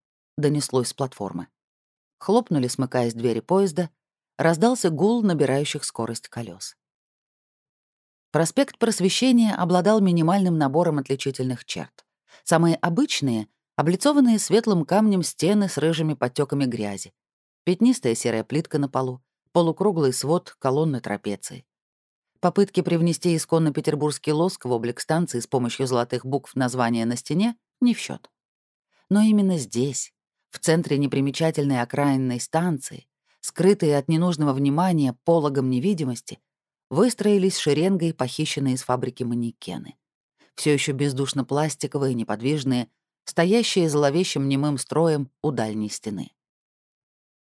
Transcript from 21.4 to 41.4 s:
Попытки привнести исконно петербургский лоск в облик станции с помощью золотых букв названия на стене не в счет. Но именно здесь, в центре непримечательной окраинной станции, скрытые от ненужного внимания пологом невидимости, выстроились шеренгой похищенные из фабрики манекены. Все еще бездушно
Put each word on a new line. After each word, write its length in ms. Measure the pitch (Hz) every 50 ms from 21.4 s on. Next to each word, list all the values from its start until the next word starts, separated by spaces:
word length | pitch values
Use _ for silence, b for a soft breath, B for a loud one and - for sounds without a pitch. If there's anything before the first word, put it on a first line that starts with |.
| - - 92 - - _ _ _ _ _ _ _ _ _ _ _ _ _ _ _
Попытки 420 | - 175 - 202 202 196 - 185
привнести 520 | - 180 170 165 170 170 160 - - 180 165
исконно 380 | 156 - - 165 165 160 151
петербургский 600 | 139 156 - 156 151 139 147 151 139 - - 151
лоск 340 | 151 156 170 185 180 - -
в 40 | 123
облик 300 | 123 113 117 120 120 -
станции 400 | - - 156 170 170 - - 120
с 60 | -
помощью 400 | - - 127 123 117 - - 135
золотых 400 | 123 127 120 120 - 123 120 -
букв 280 | 131 139 135 - - -
названия 520 | 135 131 123 123 127 120 117 117 117 113
на 100 | 117 120
стене 400 | 120 - - 151 180 214 240 233 _ _ _ _ -
не 140 | 247 240 214
в 40 | -
счет. 320 | - - - - _ - _ _ _ _ _ _ _ _ _ _ _ _ _ _ _ -
Но 120 | 190 208
именно 360 | 220 220 214 208 196 190 180
здесь, 560 | 156 117 98 - 117 131 143 127 - - - _ _ _ _ _ _ _ _
в 80 | - -
центре 400 | - 165 160 170 160 - 147 139
непримечательной 800 | 143 127 - 139 135 139 127 - 165 160 160 156 143 139 135 123
окраинной 600 | 120 - - 143 143 143 135 131 131 127 123 120
станции, 680 | - - - 160 175 180 156 131 - - 143 - - _ _ _ _ _ _ _
скрытые 560 | - - - - 170 196 208 202 175 147 143
от 120 | 139 135 -
ненужного 440 | 160 160 175 180 170 143 151 143
внимания 640 | 131 139 143 139 139 165 185 185 170 156 139 127 123 - _
пологом 460 | 165 170 165 147 147 139 139 131 127
невидимости, 680 | 127 123 143 202 208 160 147 127 120 - - - - - _ _ _ _ _ _ _ _ _ -
выстроились 680 | 127 160 233 247 - - 202 208 208 196 185 190 - -
шеренгой 560 | - - - 151 170 196 196 170 170 165 156
похищенные 600 | - 127 127 - - 156 - - 147 139 131 127
из 80 | 131
фабрики 400 | - - 127 123 131 127 - -
манекены. 760 | 127 117 120 120 117 117 - - - - 87 - - - - _ _ _ _ _ _ _ _ b b b b
Все 180 | b - 151
еще 200 | 147 135 - 151
бездушно 520 | 139 131 143 143 127 135 139 127 - 139